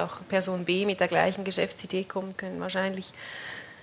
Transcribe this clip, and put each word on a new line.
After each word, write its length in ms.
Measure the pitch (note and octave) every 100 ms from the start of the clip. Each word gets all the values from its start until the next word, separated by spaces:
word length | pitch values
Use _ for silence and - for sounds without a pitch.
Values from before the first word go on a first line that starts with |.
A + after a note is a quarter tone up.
auch 240 | F3 - -
Person 360 | F#3+ F#3+ F#3
B 220 | F3 F3+ G3+
mit 120 | F#3+
der 80 | F3+
gleichen 380 | E3+ E3+ F#3+
Geschäftsidee 580 | F#3+ F#3 E3+ - F#3+ F#3
kommen 340 | F#3+ G3 F#3+ F#3+
können, 240 | F#3+ F3+
wahrscheinlich. 520 | F3+ F#3 F#3+ F#3+ F#3+ - - - - - - -